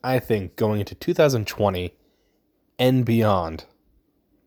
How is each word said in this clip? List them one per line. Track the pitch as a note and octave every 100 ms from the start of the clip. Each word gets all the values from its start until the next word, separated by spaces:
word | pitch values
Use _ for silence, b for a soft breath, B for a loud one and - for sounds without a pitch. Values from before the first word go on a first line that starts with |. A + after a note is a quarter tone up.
I | B2+ B2+
think | - G#2+ F#2 -
going | A2 G#2
into | G2+
two | - -
thousand | F3 D3 B2 G2+
twenty | - G#2 F#2 F2+ - _ _ _ _ _ _ _ -
and | B2+ C3 A#2+
beyond | A#2 G#2+ F#2+ E2 D#2+ - _ _ _ _ _ _ _